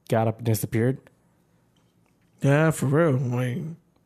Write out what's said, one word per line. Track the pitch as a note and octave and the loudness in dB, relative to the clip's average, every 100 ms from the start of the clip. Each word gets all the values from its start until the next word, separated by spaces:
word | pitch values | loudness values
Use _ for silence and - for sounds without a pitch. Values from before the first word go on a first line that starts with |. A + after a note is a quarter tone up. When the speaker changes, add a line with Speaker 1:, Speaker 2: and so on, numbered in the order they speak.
| - | -2
Speaker 1:
got | A2+ A2+ | 0 0
up | A2 | -2
and | A2+ | -2
disappeared. | A2 - A2+ A#2+ C3+ - _ _ _ _ _ _ _ _ _ _ _ _ - | -2 0 0 0 -2 -8 _ _ _ _ _ _ _ _ _ _ _ _ -4
Speaker 2:
Yeah, | C3+ C#3+ D#3+ | 0 2 2
for | D3+ - | 0 0
real. | C#3 E3+ B2+ | 2 2 2
Like, | B2 B2 B2+ B2 D#3+ E3 _ _ | -2 -4 -4 -6 -8 -12 _ _